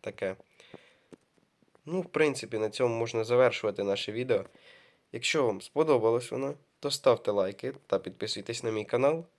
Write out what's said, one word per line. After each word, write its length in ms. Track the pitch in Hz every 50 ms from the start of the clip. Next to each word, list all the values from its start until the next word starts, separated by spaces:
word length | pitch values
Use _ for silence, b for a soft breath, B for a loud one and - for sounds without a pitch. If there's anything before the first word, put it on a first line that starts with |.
таке. 360 | - - 101 - - 95 95 90 - B B B B B B B B B B B B B B _ _ _ _ _ _ _ _ _ _ _ _ _ _
Ну, 140 | 147 165 185
в 60 | 175
принципі, 520 | - _ 147 156 151 135 131 - 104 - 107
на 120 | 107 107
цьому 240 | - - 131 120 117
можна 300 | 113 113 113 - 113 110
завершувати 580 | 110 120 123 127 123 104 - - 107 98 - 101
наше 300 | 101 98 101 - - 107
відео. 320 | 117 127 131 117 98 98 b b b b b b b b b b b b b -
Якщо 340 | 113 113 - - 160 135
вам 140 | 117 104 92
сподобалось 720 | - - _ 143 156 156 147 120 107 113 117 120 123 -
воно, 240 | - 123 135 139 147 - _ _ _ _
то 100 | - 143
ставте 400 | 139 - - - 123 - - -
лайки 440 | 104 101 95 95 101 - - - - - _
та 120 | _ - 95
підписуйтесь 640 | - 95 90 _ 98 - - - 101 - 117 117 -
на 80 | 117
мій 140 | 110 107 107
канал. 400 | - - 120 131 143 156 165 170 _ _